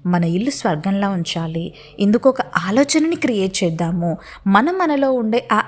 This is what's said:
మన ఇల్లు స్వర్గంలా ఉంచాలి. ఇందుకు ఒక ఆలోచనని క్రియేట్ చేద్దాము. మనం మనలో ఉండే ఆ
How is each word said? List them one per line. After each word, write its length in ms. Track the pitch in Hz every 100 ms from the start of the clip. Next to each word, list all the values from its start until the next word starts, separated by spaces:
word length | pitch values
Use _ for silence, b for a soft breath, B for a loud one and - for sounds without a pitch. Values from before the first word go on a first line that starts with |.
| 180
మన 180 | 175
ఇల్లు 260 | 170 175 247
స్వర్గంలా 580 | 269 - 151 180 196 202
ఉంచాలి. 640 | 190 165 170 165 165 175 B B -
ఇందుకు 300 | 202 226 269
ఒక 120 | 254
ఆలోచనని 760 | - - 180 220 285 311 311 339
క్రియేట్ 480 | 277 214 190 190
చేద్దాము. 540 | 175 165 170 175 170 156 B B 196
మనం 320 | 196 285 370
మనలో 340 | 339 285 269
ఉండే 360 | 254 220 233 -
ఆ 100 | -